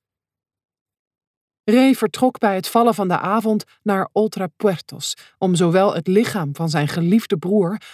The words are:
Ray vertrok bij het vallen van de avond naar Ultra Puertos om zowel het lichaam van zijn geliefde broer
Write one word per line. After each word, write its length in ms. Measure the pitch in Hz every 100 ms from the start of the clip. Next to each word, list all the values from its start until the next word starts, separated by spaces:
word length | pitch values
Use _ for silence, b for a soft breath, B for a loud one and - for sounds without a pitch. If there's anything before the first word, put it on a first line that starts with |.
| _ _ _ _ _ _ _ _ _ _ _ _ _ _ _ _
Ray 320 | - 240 269 262
vertrok 440 | 220 - 254 -
bij 160 | 208 185
het 120 | -
vallen 260 | 233 240
van 140 | 214 190
de 120 | 170
avond 440 | 185 220 220 214 - b
naar 280 | 214 190 -
Ultra 340 | 202 214 - 180
Puertos 680 | - 208 170 - - - - b b
om 180 | 185 175
zowel 380 | 175 185 202
het 140 | - 185
lichaam 480 | 196 240 208 143 143
van 140 | 165
zijn 180 | 151 151
geliefde 500 | 175 170 220 - 175
broer 440 | 180 208 170 214 B